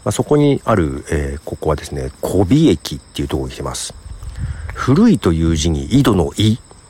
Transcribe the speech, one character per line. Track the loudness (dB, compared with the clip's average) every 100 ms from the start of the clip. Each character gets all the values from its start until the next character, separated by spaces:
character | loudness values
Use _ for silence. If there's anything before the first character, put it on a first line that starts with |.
ま | -6
あ、 |
そ | -4
こ | 2 4
に | 4 2
あ | 2
る、 | 0 0 -4 -4
え | -4 -4 -8
ー、 |
こ | -10
こ | -6 -4
は | -4
で |
す | -4
ね、 | -8 -8 -8
小 | -4 0
尾 | 2 4 4
駅 | 2 -2 -12
っ |
て | -10 -8
い | -6
う |
と | -6
こ |
ろ | -6
に |
来 | -8
て |
ま | -10 -8
す。 | -12 -14 -16 -14 -14 -10 -8 -8 -10
古 | -4 2 4 6
い | 4
と | 2
い | 2
う | 2
字 | 2 0
に | -2 0 2
井 |
戸 | 4 2
の | 0 2
井 | 2 0 -4 -20